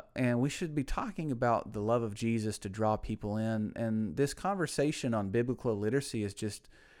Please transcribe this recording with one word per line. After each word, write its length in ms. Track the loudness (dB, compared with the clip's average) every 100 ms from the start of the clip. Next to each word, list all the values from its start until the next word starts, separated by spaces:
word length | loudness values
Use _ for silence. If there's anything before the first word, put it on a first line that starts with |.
| 2 0
and 240 | 2 4
we 100 | 2
should 240 | 0 -4
be 100 | -2
talking 480 | 0 -2 -2 -4 -2
about 420 | 2 2 2 0
the 80 | -2
love 200 | 2 2
of 140 | 2 0
Jesus 420 | 0 2 0 -4
to 100 | -6
draw 260 | 0 2 2
people 400 | -2 -4 -2 -2
in. 340 | 0 0 -2 -2
And 400 | 0 0 0 2
this 160 | 0
conversation 800 | 0 -2 -2 -2 0 0 0 0
on 160 | 0 0
biblical 400 | 0 0 0 -2
illiteracy 520 | 0 2 0 0 -4
is 100 | -4
just, 340 | -4 -6 -6 -14 -20 -20 -20